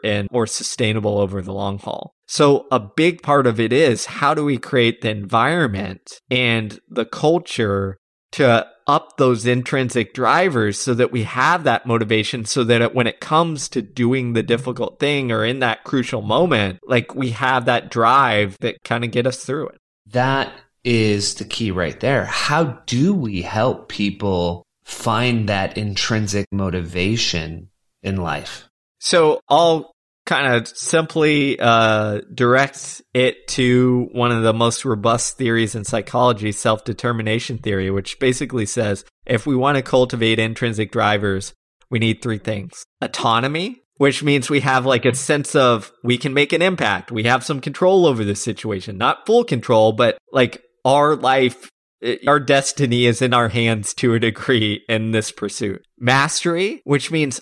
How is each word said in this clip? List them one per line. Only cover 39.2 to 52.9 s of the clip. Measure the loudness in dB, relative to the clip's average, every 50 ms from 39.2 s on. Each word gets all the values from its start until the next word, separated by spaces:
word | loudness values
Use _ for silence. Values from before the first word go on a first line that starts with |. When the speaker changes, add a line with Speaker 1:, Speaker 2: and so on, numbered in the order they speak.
| -4
Speaker 1:
if | -2 -2 -2 0
we | 0 0
wanna | 2 2 2 2 0 0
cultivate | 2 2 2 2 2 0 0 0 2 2 2
intrinsic | 0 -2 -2 -4 -4 -4 -2 -2 -4 -4
drivers, | -2 0 0 2 2 0 0 -2 -2 -4 -6 -10 -16 _ _ _ _ _ _ -4
we | -2 0
need | 0 0 0 -2 -2
three | -6 -6 -4
things. | -6 -6 -8 -8 -8 -12 -16 -20 -20 _ _ -8
Autonomy, | -8 -8 -4 -2 0 2 2 2 0 0 -2 -4 -6 -6 -8 -12 _ _ _
which | 0 2 2 2 0 0
means | 2 2 2 2 0
we | 0 0
have, | 2 2 2 2 2
like, | 2 2 2 2
a | 2 0
sense | 0 0 0 0 0 0 0 2
of | 4 4 4 4 2 -2 -8 _ _ -2
we | -2 -2
can | 0 -2 -2 0
make | 0 0 2 2
an | 2 2
impact. | 0 0 0 0 -2 -2 -2 -6 -6
We | -4 -2 0
have | 2 2 0 0
some | -2 -6 -6
control | -6 -8 -2 0 2 4 6 6 6
over | 4 4 2 0
this | -2 -2 -4
situation. | -4 -6 -6 -6 -6 -6 -6 -8 -8 -10 -6
Not | -2 -2 -2 -2 -2 0
full | 2 4 4 4
control, | 2 -2 -2 0 4 4 6 6 4
but, | 4 4 2 2 2 -2 _ _
like, | 0 2 2 0 -2 -8 _ _ _ _ 0
our | 2 4 4 4 4 2
life, | 2 0 2 2 4 2 2 0 -4 -18 -20 _ _ _ _ _ -8
eh, | -6 -6 -4 -2 2
our | 2 2 2
destiny | 4 2 2 2 2 0 -2 -2 0 0